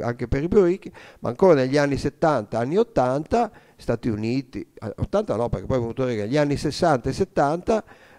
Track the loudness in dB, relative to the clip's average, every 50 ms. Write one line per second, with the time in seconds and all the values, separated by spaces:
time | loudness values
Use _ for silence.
0 | -4 -4 -4 -4 -4 -2 -2 -2 0 2 4 4 4 4 2 -2 -6 -16 -18 -20
1 | -20 -20 -16 -8 -8 -6 0 4 6 6 6 6 4 2 2 2 2 2 0 -2
2 | -4 -4 -4 0 0 2 2 0 -2 -4 -4 -4 -2 -2 0 -2 -2 0 0 0
3 | 0 0 0 -2 -2 0 0 0 0 0 -4 -14 _ _ _ -12 -6 -4 -4 -2
4 | -2 -4 -4 -2 -2 -2 -2 -4 -4 -6 -10 -12 -12 _ -14 -14 -12 -10 -8 -6
5 | -6 -2 -2 -2 0 0 -2 -2 -2 -2 -4 -6 -4 -2 -2 -2 -2 -4 -4 -4
6 | -4 -2 -2 -4 -4 -2 0 0 2 0 0 -2 -2 -4 -2 0 2 2 2 2
7 | 0 -4 -2 -2 -4 -2 0 0 0 0 0 -2 -2 0 -2 -2 -2 -6 -20 -20
8 | -20 -20 -20